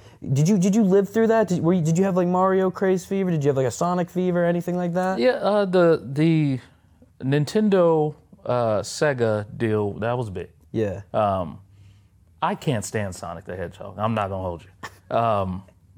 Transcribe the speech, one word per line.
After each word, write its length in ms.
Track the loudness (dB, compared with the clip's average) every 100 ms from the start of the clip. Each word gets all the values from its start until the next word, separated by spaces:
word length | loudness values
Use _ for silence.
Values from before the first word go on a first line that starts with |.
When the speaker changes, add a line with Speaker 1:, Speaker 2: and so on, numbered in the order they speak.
| -20 -12 -4
Speaker 1:
Did 160 | 0 2
you, 80 | 2
did 180 | 2
you 80 | 2
live 280 | 4 4 2
through 160 | 0 2
that? 220 | 2 0
Did, 140 | 0
were 120 | 0
you, 80 | 2
did 160 | 2 2
you 60 |
have, 120 | 2 2
like, 100 | 0
Mario 440 | 2 2 2 0
craze 340 | 0 0 0
fever? 260 | -2 -4 -2
Did 140 | 0
you 40 | 0
have, 100 | 2
like, 80 | 0
a 40 |
Sonic 380 | 0 -2 0 -2
fever, 380 | -2 0 2 2
anything 320 | 0 -2 -4
like 160 | -2
that? 240 | -2 -2 0
Speaker 2:
Yeah, 140 | 0
uh, 340 | 0 0 0 2
the, 420 | 4 4 4 0
the 480 | 0 2 4 2 -2 -8 _ _ _ -20 -8
Nintendo, 920 | -2 0 0 0 2 4 4 4 0 -4 _ -12 -4
uh, 320 | 0 0 0
Sega 680 | -2 -2 0 2 0 0 -4 -4
deal, 340 | 0 0 -2 -2
that 180 | -4 -4
was 140 | -6
big. 180 | -8 -12 _ -8
Speaker 1:
Yeah. 300 | -4 -4 -6 -6
Speaker 2:
Um, 460 | -2 0 0 -4 -10 -20 -20 -20 -20 _ _ _ -6
I 140 | -4
can't 320 | -4 -2 -2 -2
stand 280 | -6 -6
Sonic 300 | -8 -12 -12
the 120 | -12 -10
Hedgehog. 420 | -10 -12 -14 -4
I'm 160 | -2
not 160 | 0 -2
gonna 120 | -4
hold 220 | -6 -8
you. 500 | -12 -18 -18 -18 -4
Um, 500 | 0 2 2 0 -6 -10 _ _